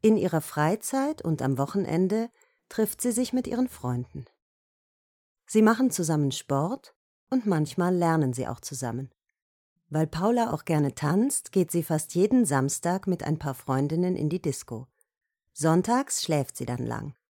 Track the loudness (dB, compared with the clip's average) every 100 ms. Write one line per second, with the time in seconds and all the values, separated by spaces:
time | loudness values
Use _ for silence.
0 | 6 4 2 0 -4 0 0 0 -2 -2
1 | -2 -2 -2 0 0 0 0 -2 -2 0
2 | 2 0 -4 _ _ _ _ -2 -2 0
3 | -2 -2 0 -2 -2 -2 -2 -4 -4 -4
4 | -6 -12 -16 _ _ _ _ _ _ _
5 | _ _ _ _ _ 4 6 4 0 0
6 | 0 2 0 -2 -2 0 0 -4 -12 _
7 | _ _ _ -2 0 0 0 0 0 2
8 | 2 4 2 0 -6 -6 -10 -8 -6 -6
9 | -8 _ _ _ _ _ _ _ _ -2
10 | 0 0 2 2 0 -2 0 2 2 0
11 | 0 2 2 -2 -2 0 2 0 0 -2
12 | -2 2 4 4 4 2 0 -2 -2 -2
13 | 0 -2 0 -2 -2 -8 -2 0 0 0
14 | 0 0 -2 -2 -4 -6 -8 -12 -12 _
15 | _ _ _ _ _ -2 2 2 4 0
16 | 0 -6 -2 0 -2 -6 -6 -6 -4 -6
17 | -8 -14